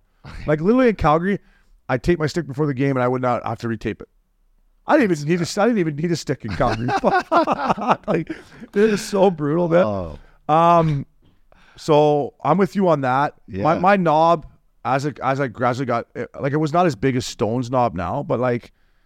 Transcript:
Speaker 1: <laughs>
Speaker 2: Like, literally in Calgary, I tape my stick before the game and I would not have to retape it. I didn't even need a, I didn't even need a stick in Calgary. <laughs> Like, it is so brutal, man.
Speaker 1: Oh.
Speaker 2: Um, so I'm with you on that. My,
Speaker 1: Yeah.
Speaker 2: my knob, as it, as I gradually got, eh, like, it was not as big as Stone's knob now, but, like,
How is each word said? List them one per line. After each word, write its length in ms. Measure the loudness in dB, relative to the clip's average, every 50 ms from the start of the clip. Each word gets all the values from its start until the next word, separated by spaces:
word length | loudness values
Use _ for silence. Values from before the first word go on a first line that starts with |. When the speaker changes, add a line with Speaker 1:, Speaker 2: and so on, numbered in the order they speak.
| -20 _ _ _ _
Speaker 1:
<laughs> 220 | -18 -14 -8 -2
Speaker 2:
Like, 140 | -2 -2 0
literally 280 | 2 2 4 4 4 2
in 80 | 2
Calgary, 420 | 2 2 2 2 2 2 0 -2 -4 -6 _ _ _ _ _ _ _ _ -4
I 100 | -4 -2
tape 200 | 0 0 0 0
my 80 | 0
stick 200 | -4 -4 -4 -6
before 200 | -6 -4 -4 -2
the 80 | -2 0
game 220 | 0 0 0 2
and 60 | 2 0
I 60 | 0
would 140 | 0 0 0
not 240 | -2 -2 -2 -4
have 120 | -6 -8 -6
to 80 | -6 -6
retape 340 | -6 -6 -6 -8 -8 -8 -12
it. 60 | -20 _ _ _ _ _ _ _ _ _ _ _ _ _ _ _
I 100 | 2 2
didn't 160 | 2 4 2 0
even 160 | -2 0 -2
need 120 | 0 0
a, 200 | -2 -4 -2 0
I 60 | 0
didn't 120 | 2 2 0
even 180 | 0 -2 -2
need 140 | -4 -2 -2
a 60 | -2
stick 280 | -4 -2 -6 -6 -6 -6
in 60 | -8 -2
Calgary. 320 | 0 0 0 0 -2 -2 -2 -2
<laughs> 80 | 0 0 2 2 0 0 0 0 0 2 0 -2 -2 -2 -4 -4 -2 0 -2 -2 -2 0
Like, 240 | -2 -4 -2 -4 -6
it 460 | -10 -14 -16 -20 -20 -20 -20 -6 0
is 240 | 2 2 2 2 -2 -4
so 280 | -4 0 2 4 4
brutal, 380 | 2 0 -2 -2 0 0 0 2
man. 160 | 4 2 2
Speaker 1:
Oh. 340 | 2 0 -4 -6 -8 -10 -14 -18 -20 _ _ _ 0 2
Speaker 2:
Um, 540 | 4 4 6 4 4 4 2 -2 -4 -6 -10 _ _ _ _ _ _ _ _ -20 _ _ _ _ -10
so 560 | 0 2 4 4 6 4 2 2 -2 -4 -8 _ 0
I'm 160 | 0 2 2
with 160 | 2 0 0
you 120 | 0 2 2
on 120 | 2 2 2
that. 320 | 0 0 0 0 -2 -4 _ _
My, 280 | -12 -6 -2 0 0 0
Speaker 1:
Yeah. 40 | 2
Speaker 2:
my 160 | 2 2 2
knob, 500 | 4 2 2 2 4 4 4 2 2 -2 -10 -20 _ _ _ _ _ -4
as 200 | -4 -2 -2 -2
it, 140 | -4 -6 -4
as 200 | -4 -2 -2 -2
I 80 | -2 -4
gradually 380 | -4 -2 -2 -2 -2 -2 -4
got, 200 | -2 -4 -4 -4 -8 _
eh, 100 | -12 -12 -10 -8 -6
like, 120 | -4 -2 0
it 40 | 0
was 140 | -2 0 2
not 140 | 2 2
as 100 | 2 0
big 200 | 0 -2 0 0
as 80 | 0 -4
Stone's 460 | -6 -4 -4 -2 -2 -2 -4 -4 -2
knob 240 | 0 0 0 0 -2
now, 280 | -4 -4 -4 -4 -6 -4
but, 180 | -4 -2 -2
like, 320 | 0 -2 -2 -4 -6 -12 _ _ _ _ _ _ _